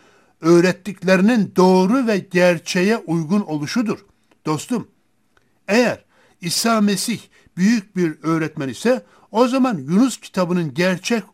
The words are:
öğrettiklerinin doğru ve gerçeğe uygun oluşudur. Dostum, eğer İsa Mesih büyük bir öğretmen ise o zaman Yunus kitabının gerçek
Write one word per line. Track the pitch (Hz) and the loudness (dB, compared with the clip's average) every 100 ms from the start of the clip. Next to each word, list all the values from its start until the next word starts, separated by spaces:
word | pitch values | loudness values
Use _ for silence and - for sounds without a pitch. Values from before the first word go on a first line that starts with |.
| _ _ _ _ | _ _ _ _
öğrettiklerinin | 160 175 180 180 - 185 180 190 196 247 165 - | 4 4 4 0 -8 -6 0 2 4 2 0 2
doğru | 185 185 185 262 233 | 4 4 4 0 0
ve | 202 | -2
gerçeğe | 143 175 180 165 - 185 190 220 | -2 2 2 2 -2 -2 0 -2
uygun | - 165 151 208 | -2 -4 -2 -2
oluşudur. | 202 151 147 233 220 180 _ _ _ _ - | -2 -6 -4 -4 -4 -6 _ _ _ _ -6
Dostum, | 151 - 240 120 _ _ _ _ _ _ _ - | -6 -4 -6 -8 _ _ _ _ _ _ _ -4
eğer | 214 233 117 _ _ _ _ | 0 0 -2 _ _ _ _
İsa | 170 - 233 226 | -8 -4 -2 0
Mesih | 208 190 - 208 - _ _ - | 0 -2 -4 -8 -10 _ _ -2
büyük | 190 240 - 185 | 0 0 -2 -4
bir | 170 151 | -4 -4
öğretmen | 156 160 156 156 135 | -4 -4 -4 -6 -8
ise | 117 220 247 - _ _ | -4 -2 -2 -4 _ _
o | 208 254 | -2 0
zaman | 262 262 185 | 2 0 -2
Yunus | 135 185 262 - | -2 2 2 -2
kitabının | - - 175 180 160 | -10 -4 -2 -2 -4
gerçek | 127 180 180 - 233 - | -2 -2 -2 -4 -6 -6